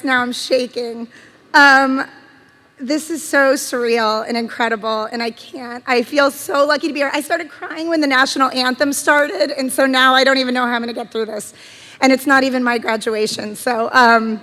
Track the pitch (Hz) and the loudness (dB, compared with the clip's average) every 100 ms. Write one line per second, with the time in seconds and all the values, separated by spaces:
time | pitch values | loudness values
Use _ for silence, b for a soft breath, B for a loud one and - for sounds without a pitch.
0 | 285 254 247 247 - 262 247 - 240 226 | 0 0 -2 -6 -2 -2 -2 -8 -10 -10
1 | 233 B B B _ 311 285 269 269 262 | -14 B B B _ 6 8 8 4 0
2 | - - - _ _ _ _ _ 247 302 | -4 -14 -20 _ _ _ _ _ -4 -4
3 | - 330 - 294 269 277 - 254 240 233 | -4 -10 -2 2 2 2 -2 -4 0 0
4 | 220 220 - 233 226 - 233 226 214 220 | 0 -2 -4 -6 -6 -4 -2 -2 -4 -6
5 | 214 240 233 226 - 294 240 240 262 247 | -6 -6 -8 -10 -18 -16 -14 -12 0 0
6 | 240 294 285 - - 277 294 294 320 277 | 2 2 2 0 -4 0 2 2 -2 -2
7 | 277 277 - 339 330 - 370 320 330 330 | -2 -2 -4 -6 -6 -14 -14 -8 -2 0
8 | 294 262 262 - 262 254 254 247 294 277 | 2 2 2 2 0 0 -2 0 -2 0
9 | - 294 285 381 285 285 262 - 269 262 | 2 2 2 0 -4 -2 -6 0 2 4
10 | 262 262 262 269 254 247 240 240 233 233 | 4 4 4 2 0 -2 -2 -2 -4 -8
11 | 233 226 214 214 - - B B B B | -8 -6 -6 -8 -12 -20 B B B B
12 | 262 262 262 269 269 254 247 240 233 220 | 0 0 4 2 2 0 -2 -2 -2 -4
13 | 220 220 214 - 214 214 - 233 233 262 | -2 -2 -4 -4 -10 -8 -4 -2 0 4
14 | 240 233 226 214 | 6 6 2 -6